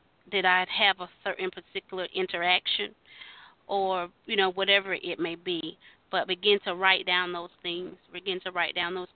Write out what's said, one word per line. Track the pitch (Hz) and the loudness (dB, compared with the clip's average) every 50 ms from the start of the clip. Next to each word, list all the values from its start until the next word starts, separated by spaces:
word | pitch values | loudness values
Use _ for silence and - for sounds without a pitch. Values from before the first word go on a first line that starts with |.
| _ _ _ _ _ - | _ _ _ _ _ -4
did | 208 196 185 | -2 2 4
I | 185 180 185 185 - - 202 | 4 4 4 2 0 0 2
have | 214 202 190 185 | 4 4 4 2
a | 180 175 - _ | -4 -14 -14 _
certain | - 202 175 - 185 185 | -6 -6 -4 -4 -6 -6
particular | - 180 - _ - 196 - _ - 185 180 - - | -6 -10 -14 _ -10 -10 -10 _ -8 -8 -8 -4 -4
interaction, | 185 190 185 - 175 170 180 180 - - - - - 208 - - _ _ - - - - - - - - - _ _ _ | -4 -2 -2 -2 0 2 2 2 2 2 0 -2 -2 -4 -6 -8 _ _ -20 -20 -20 -20 -20 -20 -20 -20 -20 _ _ _
or, | - 202 202 190 185 185 180 175 175 - _ _ | -4 -2 0 0 0 0 -2 -4 -6 -10 _ _
you | - 226 | -2 0
know, | 202 190 185 | 2 2 2
whatever | 180 190 196 190 196 202 190 190 180 | 2 0 2 4 4 4 2 0 -4
it | - - 175 165 160 | -6 -6 -6 -6 -4
may | 165 170 170 | -4 -6 -6
be. | 170 175 185 180 165 156 156 - - _ - - _ _ _ | -6 -6 -6 -6 -6 -6 -8 -12 -14 _ -20 -20 _ _ _
But | - 180 - 190 | -2 -2 -2 -2
begin | 185 175 185 208 202 202 - | -2 0 4 4 4 4 2
to | 202 175 | -2 -2
write | 180 190 190 190 - - | 2 4 4 4 4 2
down | 180 180 180 180 175 | 0 0 0 0 -2
those | 175 170 170 175 _ _ | -4 -6 -8 -12 _ _
things. | - 175 170 180 180 - 180 - _ _ | -10 -8 -6 -6 -8 -10 -12 -16 _ _
Begin | - 175 180 196 185 185 | -16 -10 -8 -6 -6 -6
to | - 190 | -6 -6
write | 180 180 170 - - | -4 -2 -2 -2 -2
down | 180 175 175 185 | -4 -4 -4 -4
those | 185 180 - _ | -6 -8 -10 _